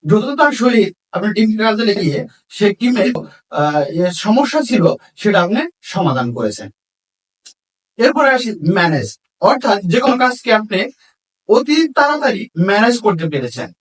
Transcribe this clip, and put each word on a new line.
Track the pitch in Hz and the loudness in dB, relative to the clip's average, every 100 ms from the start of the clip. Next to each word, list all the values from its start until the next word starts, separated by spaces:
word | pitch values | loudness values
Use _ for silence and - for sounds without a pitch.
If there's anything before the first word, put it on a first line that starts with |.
| 151 | 2
দ্রুততার | 214 254 285 294 | 0 0 0 0
সহিত | 262 247 233 196 - _ | 2 2 2 0 -4 _
আপনার | 180 202 | -4 -2
টিমকে | 208 220 214 | 0 0 2
কাজে | 220 214 | 0 0
লাগিয়ে | 233 202 170 139 127 _ _ | 0 0 -2 -4 -8 _ _
সেই | - 208 | -2 0
টিমের, | 196 247 247 196 247 - - _ | 0 0 2 0 -2 -10 -20 _
আহ, | - 151 151 | -2 0 0
যে | 143 165 180 | -2 -2 -2
সমস্যা | 175 202 233 269 311 | -2 0 2 2 -2
ছিল | 262 240 165 107 _ _ | 0 2 2 0 _ _
সেটা | 214 196 | 0 2
আপনি | 175 220 330 _ | 0 -2 -4 _
সমাধান | - 180 165 131 120 | -10 -2 -2 -2 -4
করেছেন। | 120 110 - 101 _ _ _ _ _ _ _ - _ _ _ _ - | -4 -6 -6 -14 _ _ _ _ _ _ _ -20 _ _ _ _ 0
এরপরে | 233 254 277 | 0 4 2
আসি | 254 247 185 151 | 2 -2 -4 0
ম্যানেজ, | 190 170 151 107 - _ _ | 2 2 0 -4 -12 _ _
অর্থাৎ | 190 269 277 202 | 2 2 0 0
যে | 190 220 | 2 0
কোনো | 262 254 | 2 2
কাজকে | 254 247 240 | 0 -2 0
আপনি | 220 214 190 247 - _ _ _ _ - | 0 0 -4 -4 -10 _ _ _ _ 0
অতি | 208 254 302 320 | 2 4 2 2
তাড়াতাড়ি | 262 285 294 294 208 220 165 | 2 2 2 -2 -2 -6 -2
ম্যানেজ | 185 202 233 240 | 0 4 2 2
করতে | 220 170 165 | 0 -2 -4
পেরেছেন | 147 123 117 170 _ | -4 -6 -10 -12 _